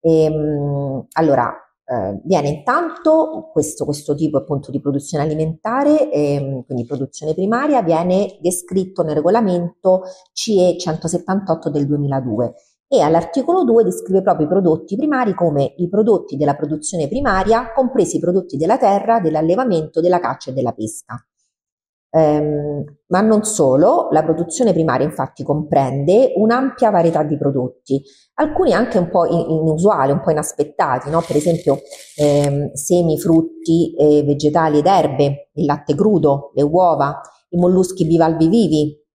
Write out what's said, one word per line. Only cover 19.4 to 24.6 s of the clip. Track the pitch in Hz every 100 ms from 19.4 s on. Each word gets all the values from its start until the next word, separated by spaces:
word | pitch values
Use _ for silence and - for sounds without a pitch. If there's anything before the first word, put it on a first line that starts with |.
| 160 190 262 175 156 -
della | 170 180
caccia | 151 127 -
e |
della | 131 120
pesca. | - 107 - - 117 _ _ _ _ _ _ _ _ _
Ehm, | 160 156 151 151 147 147 143 143 - _
ma | 180
non | 214 214
solo, | 214 - 143 131 180 339 -
la | 156
produzione | 156 160 170 -